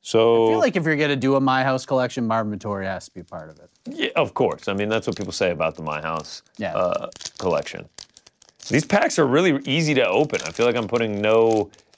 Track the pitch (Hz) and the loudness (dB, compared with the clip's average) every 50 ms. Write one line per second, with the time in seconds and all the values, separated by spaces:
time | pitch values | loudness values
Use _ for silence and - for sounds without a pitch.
0 | _ - - 113 113 117 117 113 113 113 110 110 - 254 - 185 160 160 156 143 | _ 2 2 4 6 6 6 6 4 4 4 4 2 2 2 0 0 0 0 0
1 | 151 147 143 135 123 135 139 135 135 131 131 131 131 135 131 131 - - 135 127 | 0 0 0 0 2 2 2 2 2 2 2 2 2 0 0 -2 -2 -2 0 0
2 | 127 120 - 135 120 110 113 113 110 107 104 95 - 107 101 98 95 95 95 92 | 0 -2 -2 -4 -2 0 0 -2 -2 -4 -6 -8 -6 -6 -6 -6 -6 -6 -8 -8
3 | - - _ 92 85 _ - 85 80 78 76 73 - _ _ _ _ 240 277 330 | -10 -16 _ -20 -18 _ -14 -16 -16 -16 -20 _ -20 _ _ _ _ -14 -6 -4
4 | - - - - 147 - - - 131 113 - - - - 98 98 101 104 110 113 | -4 -2 0 0 0 0 0 0 0 0 0 -2 -6 -6 -2 -2 0 0 0 0
5 | - - 95 - 98 95 - - 101 90 85 76 80 80 78 - 78 78 76 76 | -2 -2 -6 -6 -8 -8 -4 0 0 0 0 0 -2 -4 -4 -6 -8 -6 -6 -6
6 | 78 80 82 80 76 - - - _ _ _ - 107 92 80 95 92 90 87 - | -6 -6 -6 -6 -6 -10 -14 -18 _ _ _ -8 -8 -4 -2 -2 -2 0 -2 -4
7 | - - - - - - _ - 95 90 82 73 - - - 50 50 - _ - | -6 -8 -14 -12 -14 -14 _ -6 -2 -2 -2 -2 -4 -6 -12 -14 -16 -16 _ -20
8 | - _ _ - _ - _ _ _ _ _ _ - - 107 147 - - - 202 | -20 _ _ -20 _ -20 _ _ _ _ _ _ -8 0 0 0 0 2 2 2
9 | - - - - 151 131 123 151 185 185 147 - - - 135 165 165 151 151 147 | 2 2 2 2 2 4 4 4 4 2 2 0 -2 -2 0 0 2 2 2 2
10 | 120 98 92 117 151 131 - - - - - - 117 123 117 120 113 95 117 120 | 2 4 4 2 2 2 -2 -4 -4 -6 -2 0 2 2 2 0 -2 -2 -2 -2
11 | 117 110 104 101 104 107 110 113 113 113 113 107 101 - - _ _ _ _ | 0 0 -2 0 2 4 4 6 6 6 4 2 0 -2 -6 _ _ _ _